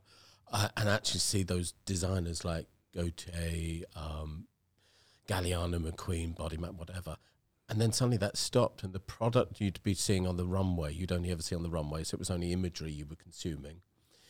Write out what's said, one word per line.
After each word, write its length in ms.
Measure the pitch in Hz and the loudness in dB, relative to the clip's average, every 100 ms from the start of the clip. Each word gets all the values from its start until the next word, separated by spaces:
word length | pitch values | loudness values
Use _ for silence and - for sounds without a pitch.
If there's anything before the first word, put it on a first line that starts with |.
| - - - - - | -12 -20 -20 -20 -6
uh, 180 | 101 104 - | 0 0 2
and 120 | 107 | 4
actually 320 | 107 - 76 | 4 2 0
see 220 | - 101 | 2 2
those 320 | 92 90 87 - | 2 0 -2 -6
designers 640 | - 92 92 95 85 85 90 | -4 0 2 0 0 -2 -2
like 200 | 80 73 _ _ | -4 -6 _ _
Gautier, 880 | 90 85 - - 85 85 82 82 82 87 | -2 -2 -2 -8 -4 -2 -2 -2 -4 -6
um, 520 | 82 78 76 78 78 - _ _ _ _ _ _ _ - | -8 -6 -6 -6 -8 -12 _ _ _ _ _ _ _ -4
Galliano 500 | 92 90 87 87 85 | 0 2 2 2 0
McQueen, 540 | 80 - - 85 82 | -2 -4 -2 -2 -2
Body 220 | 80 78 80 | -4 -4 -4
Map, 180 | 85 | -6
whatever. 420 | 92 85 92 82 76 _ _ _ _ - | -8 -10 -8 -8 -10 _ _ _ _ -4
And 100 | 110 | 2
then 120 | 113 | 4
suddenly 240 | 110 123 113 | 4 4 4
that 200 | 101 - | 2 0
stopped, 440 | - 127 117 - | 2 4 4 0
and 120 | 95 | -8
the 60 | 92 | -8
product 600 | - - 117 120 - - | -8 -2 2 4 2 2
you'd 220 | 101 - | 0 0
be 120 | 104 | 0
seeing 320 | 92 - 95 92 | 2 4 4 4
on 120 | 87 | 2
the 80 | 90 | 2
runway, 480 | 95 95 87 76 | 2 4 2 0
you'd 180 | 80 90 | -2 0
only 180 | 90 87 | 0 0
ever 120 | 82 | -2
see 120 | - | -2
on 80 | 87 | -2
the 80 | 85 | 0
runway, 340 | 82 76 78 | -2 -2 -2
so 100 | 80 | -4
it 40 | - | -4
was 120 | - | -2
only 220 | 90 87 | 0 0
imagery 380 | 90 90 - 78 | 2 0 -2 -6
you 140 | 73 | -6
were 120 | 76 80 | -8 -12
consuming. 640 | 87 - 87 73 69 85 - _ _ _ | -16 -8 -6 -6 -8 -14 -20 _ _ _